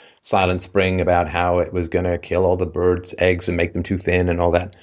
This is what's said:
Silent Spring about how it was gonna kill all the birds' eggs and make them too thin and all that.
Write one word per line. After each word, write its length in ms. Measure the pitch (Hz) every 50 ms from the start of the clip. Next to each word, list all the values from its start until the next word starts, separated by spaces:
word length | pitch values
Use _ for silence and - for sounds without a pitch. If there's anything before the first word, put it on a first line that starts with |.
| - - _ _
Silent 400 | - - - 98 95 92 92 90
Spring 400 | - - - 101 95 95 92 90
about 260 | 85 87 87 87 87
how 320 | 76 85 87 87 87 87 90
it 140 | 85 - 92
was 160 | 90 85 80
gonna 300 | - 87 90 90 87 85
kill 260 | - - 85 90 95
all 140 | 87 92 92
the 80 | 92
birds' 480 | 82 82 87 90 90 90 87 - - - -
eggs 300 | 90 92 90 87 - -
and 80 | 90
make 160 | 85 87 85 -
them 100 | 92 87
too 140 | - 101
thin 320 | 90 - 85 90 90 90 90
and 100 | 85 87
all 120 | 87 87
that. 260 | 85 85 90 95 - -